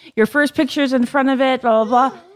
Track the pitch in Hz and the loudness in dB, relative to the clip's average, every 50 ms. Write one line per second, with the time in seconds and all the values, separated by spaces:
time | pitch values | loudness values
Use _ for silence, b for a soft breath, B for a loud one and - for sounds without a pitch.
0 | B B - 220 220 214 - 294 294 277 - - 311 262 - 302 277 254 262 254 | B B -2 -2 0 0 0 0 0 0 0 -2 -2 -2 -2 -2 -2 0 0 -2
1 | 240 233 - 285 262 269 269 247 269 262 262 254 254 240 220 220 220 214 247 240 | -2 0 0 0 0 0 0 0 0 0 -2 0 0 0 0 0 2 2 2 2
2 | 269 269 262 - - - - | 2 0 -2 -8 -18 -20 -20